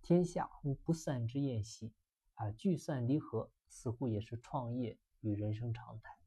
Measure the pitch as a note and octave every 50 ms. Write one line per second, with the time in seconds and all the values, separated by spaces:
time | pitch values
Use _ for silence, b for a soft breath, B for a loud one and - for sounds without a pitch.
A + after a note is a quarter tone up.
0 | - - E3+ F3+ F3+ E3+ - F3 - - - - - C#3+ C#3 - - - E3 E3
1 | - E3 C#3 B2 A#2 A2+ B2 C#3 C#3+ C3+ B2 A2 G2+ A2 - - A2+ A#2 - _
2 | _ _ _ _ _ _ _ - A2+ G#2 G#2 - - G3 E3+ C#3 - - D3+ B2+
3 | A#2+ B2 C#3 D#3 D3+ - - A2+ - - _ _ _ _ - - - A#2+ A2+ -
4 | C#3 A#2+ A2 G2+ G#2+ - A#2 A#2 - - - C#3 B2 A#2 A#2+ B2+ B2 A2 - _
5 | _ _ _ _ - G#2+ G#2 G#2 G#2 G#2+ A2 A2 A#2 A#2 A2+ A#2 - A#2 A#2 A2+
6 | - - - _ -